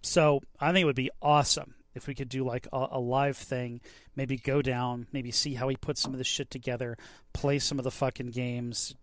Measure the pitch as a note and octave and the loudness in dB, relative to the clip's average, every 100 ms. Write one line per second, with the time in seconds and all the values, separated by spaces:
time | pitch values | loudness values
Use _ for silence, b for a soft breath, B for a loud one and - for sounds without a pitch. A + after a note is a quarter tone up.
0 | - F3+ D3+ C#3+ - - D3 F#3 E3 C3+ | 4 4 6 4 -2 -2 2 4 4 4
1 | B2+ - D3 D3 C3+ - - - _ A#2+ | 0 0 6 6 6 2 -2 -18 _ -12
2 | - C3+ C3 C3+ B2+ B2 - C3 C3 C3+ | -10 -8 -6 -4 -2 -4 -4 -2 -2 -2
3 | B2 C3 C#3+ C3 - B2+ B2 A#2+ B B | 0 2 2 -2 -6 -4 -4 -10 B B
4 | B - C3 C3+ - C#3+ C3 B2 B2 A#2+ | B -6 -4 -2 0 0 2 0 0 -2
5 | A#2 C#3 A#2+ A#2 D3 B2+ C3 C3+ - C#3+ | -6 -6 -2 -2 -2 -2 -2 -2 -4 -2
6 | - C3 B2+ - C#3 C3+ B2+ A#2+ A#2+ A#2 | -2 -2 -2 -4 -4 -6 -4 -4 -4 -8
7 | B B - - C#3+ C#3+ - C#3+ B2+ - | B B -10 -2 2 2 0 -2 -2 0
8 | C3 - B2 A#2 B2 A#2+ A#2+ A2 - - | -2 -2 -6 -4 -2 -2 -4 -4 -6 -10